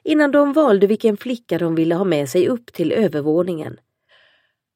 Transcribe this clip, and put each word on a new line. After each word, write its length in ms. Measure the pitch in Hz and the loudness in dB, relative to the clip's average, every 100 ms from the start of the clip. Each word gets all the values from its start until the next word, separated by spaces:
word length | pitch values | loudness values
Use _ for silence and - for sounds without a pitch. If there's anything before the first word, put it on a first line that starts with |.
innan 280 | - 302 285 | -2 0 2
de 220 | 285 285 | 2 2
valde 340 | 285 285 202 190 | 2 2 4 2
vilken 300 | 220 226 208 | 2 0 -2
flicka 400 | 247 240 - 165 | -4 -8 -6 -4
de 180 | 170 160 | -2 0
ville 200 | 160 170 | 0 0
ha 80 | |
med 260 | 196 151 139 | 0 -2 0
sig 180 | 180 175 | 0 0
upp 260 | 240 - | -2 -8
till 180 | - 156 | -6 -2
övervåningen. 880 | - 196 151 147 160 180 160 147 - _ _ _ _ _ _ _ _ _ | 0 0 -2 -2 0 -2 -4 -10 -14 _ _ _ _ _ _ _ _ _